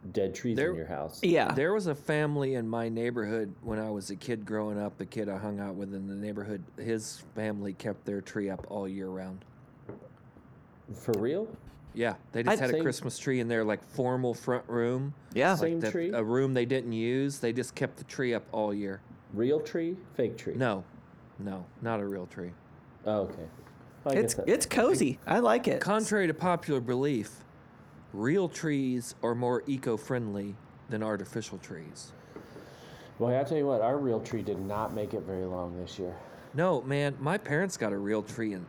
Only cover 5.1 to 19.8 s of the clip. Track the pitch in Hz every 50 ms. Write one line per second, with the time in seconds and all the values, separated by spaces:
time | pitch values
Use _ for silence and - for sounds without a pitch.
5.1 | - 117 107 101 98 95 104 107 104 101 101 101 95 92 101 98 98 98 95 98
6.1 | 98 101 104 107 104 104 101 104 107 98 87 - - - 110 117 113 110 107 -
7.1 | - - - - - 113 110 110 104 104 101 101 95 - - 113 98 - - -
8.1 | 101 98 95 - - 110 101 98 95 90 - - 98 104 98 95 95 98 95 92
9.1 | 92 92 92 92 92 95 - - - - - - - - - - - - - -
10.1 | - - - - - - - - - - - - - - - - 101 - - -
11.1 | 117 101 104 123 151 185 220 226 226 - - - - - - - - 113 117 113
12.1 | 104 - - - - 113 120 151 208 - 135 127 123 156 165 143 120 - - 127
13.1 | - - - 139 131 127 117 117 117 113 110 107 104 98 - - - - 131 123
14.1 | 127 127 127 123 117 - - - 123 123 - - 113 120 117 120 123 127 135 139
15.1 | 143 - - - - 110 131 175 190 156 165 165 170 165 165 110 - 180 165 175
16.1 | 208 120 110 107 117 127 135 135 131 127 120 120 135 131 117 120 113 110 113 117
17.1 | 123 135 135 143 139 143 - 117 113 123 123 - - - 147 151 - - 151 -
18.1 | - - 135 123 117 107 - - - 110 107 107 104 104 104 98 95 98 - -
19.1 | - - - - 98 101 117 127 147 160 151 - - 180